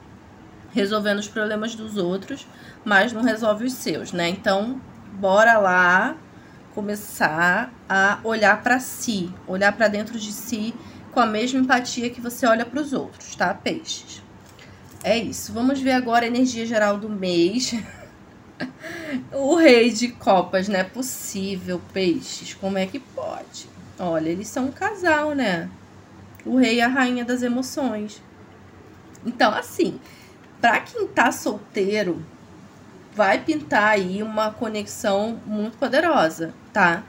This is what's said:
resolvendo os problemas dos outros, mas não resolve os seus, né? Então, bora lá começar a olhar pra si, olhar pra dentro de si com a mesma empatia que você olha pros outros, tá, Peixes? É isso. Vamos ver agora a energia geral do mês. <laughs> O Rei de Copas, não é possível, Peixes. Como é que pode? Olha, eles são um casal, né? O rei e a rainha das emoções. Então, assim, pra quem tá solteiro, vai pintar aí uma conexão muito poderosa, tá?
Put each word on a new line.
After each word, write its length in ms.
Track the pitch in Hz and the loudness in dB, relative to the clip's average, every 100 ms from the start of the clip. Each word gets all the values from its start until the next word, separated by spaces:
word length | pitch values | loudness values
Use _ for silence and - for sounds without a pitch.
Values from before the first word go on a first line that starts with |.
| - - - - - - - | -20 -20 -20 -20 -20 -20 -6
resolvendo 460 | - 202 214 208 202 | -2 0 0 0 -2
os 80 | 208 | -4
problemas 480 | 226 214 214 220 220 | -4 -2 -2 -4 -8
dos 220 | 220 208 | -8 -4
outros, 500 | 175 190 - 277 - - - - | -2 -2 -6 -12 -14 -20 -20 -10
mas 300 | 214 196 226 | 2 4 4
não 80 | 214 | 0
resolve 440 | 254 220 226 208 254 | -2 0 0 0 -2
os 80 | |
seus, 380 | 254 214 147 104 | -6 -6 -6 -4
né? 160 | 175 170 | -2 -2
Então, 540 | 190 214 196 220 262 - - - | 0 0 0 0 -6 -12 -20 -16
bora 440 | 196 196 196 226 226 | -4 4 6 8 6
lá 580 | 190 180 180 185 247 320 - - - - - - | 6 4 6 4 2 -4 -14 -20 -20 -20 -14 -8
começar 960 | 202 208 - - 180 156 175 190 247 - - | -6 -6 -8 -2 0 2 2 2 -2 -10 -2
a 300 | 190 196 208 | 2 4 2
olhar 380 | 226 220 202 208 | -2 2 4 4
pra 180 | 254 254 | 2 0
si, 540 | 254 - - 202 175 185 - | -2 -8 -4 -2 -4 -8 -8
olhar 240 | 185 196 | 2 2
pra 160 | 208 214 | 4 2
dentro 320 | 202 220 233 | 2 -6 -8
de 120 | 214 | -8
si 440 | - - 214 220 - - - - | -10 -8 -6 -6 -8 -16 -18 -4
com 80 | 262 | 0
a 60 | 226 | 2
mesma 340 | 214 247 262 | 2 0 0
empatia 520 | 254 254 247 - 240 | 2 2 0 -4 -6
que 100 | 240 | -6
você 240 | 233 240 247 | -10 0 2
olha 180 | 226 | 2
pros 300 | 240 277 285 | 0 -4 -4
outros, 420 | 240 139 - - - | -4 -6 -12 -18 -2
tá, 160 | 180 | -2
Peixes? 720 | 208 226 - - - - - - - - - - - - - | 0 -4 -6 -8 -12 -12 -20 -20 -20 -20 -20 -20 -20 -20 -8
É 140 | 180 226 | 0 0
isso. 340 | 180 - - | 0 -8 -8
Vamos 280 | 214 254 277 | -2 0 0
ver 120 | 262 | 2
agora 320 | 254 247 233 233 | 0 2 2 2
a 20 | |
energia 400 | 240 254 226 226 | 2 0 0 -2
geral 300 | 226 208 202 | 2 2 0
do 120 | 214 | -4
mês. 640 | 208 185 175 170 233 254 | -4 0 2 2 2 -2
<laughs> 100 | 233 185 - - - - - - - 262 - 330 339 320 254 - | -6 -8 -16 -20 -20 -20 -20 -20 -12 -12 -12 -14 -12 -8 -8 -6
O 240 | 277 277 339 | -4 2 6
Rei 360 | 320 240 240 | 8 8 6
de 180 | 214 240 | 2 -4
Copas, 580 | - - 185 175 190 196 | -2 2 2 2 -2 0
não 120 | 190 | -2
é 40 | |
possível, 960 | 190 233 262 - - 196 196 190 180 180 - | -2 -6 -8 -8 -10 -6 -6 -6 -6 -8 -6
Peixes. 600 | 196 185 139 - - - - | -2 0 0 -4 -12 -12 -8
Como 220 | 190 196 | -4 -2
é 80 | 190 | -4
que 140 | - | -6
pode? 680 | - - - - - - - - - - | -10 -10 -8 -10 -12 -18 -18 -20 -20 -8
Olha, 320 | 180 165 160 | -2 -2 -2
eles 180 | 175 214 | -4 -6
são 180 | 277 262 | -4 -4
um 60 | |
casal, 640 | - 392 415 349 302 302 | -4 -6 -2 2 2 2
né? 360 | 285 226 170 180 - - - - - - - - | 0 0 0 -4 -12 -20 -20 -20 -20 -20 -14 -2
O 120 | 247 | 4
rei 200 | 233 233 | 4 4
e 40 | |
a 60 | 233 | 2
rainha 360 | 269 254 247 | 2 2 0
das 200 | 240 247 | -2 -2
emoções. 800 | 247 240 262 - 262 214 208 - - - - - - - - - - - 226 | 0 -2 -2 -2 -2 -2 -6 -12 -20 -20 -20 -20 -20 -20 -20 -20 -20 -14 -12
Então, 280 | 233 240 | 2 2
assim, 460 | - - - 190 - - - - - - - | 2 -6 -2 -2 -2 -16 -20 -20 -20 -20 0
pra 200 | 233 254 | 2 2
quem 280 | - 480 392 | -2 -6 -2
tá 240 | - 240 | 2 2
solteiro, 920 | - 277 208 - 214 190 214 185 160 - - - - - - - - - | 0 -4 -6 -8 -2 0 0 -2 -4 -8 -18 -20 -20 -20 -20 -20 -20 -14
vai 260 | 208 196 254 | 0 2 2
pintar 500 | - 311 - 254 208 | 0 -4 0 2 4
aí 340 | 214 185 196 | 2 0 -4
uma 280 | 220 214 214 | -4 -2 -2
conexão 880 | 214 220 214 202 - 214 196 214 226 - | -4 -6 -6 -8 -4 0 0 0 -6 -6
muito 320 | 214 220 - | -6 -6 -4
poderosa, 760 | 254 262 349 269 160 - 160 - - | 0 2 2 2 2 0 -8 -10 -6
tá? 300 | 214 180 170 | 2 2 2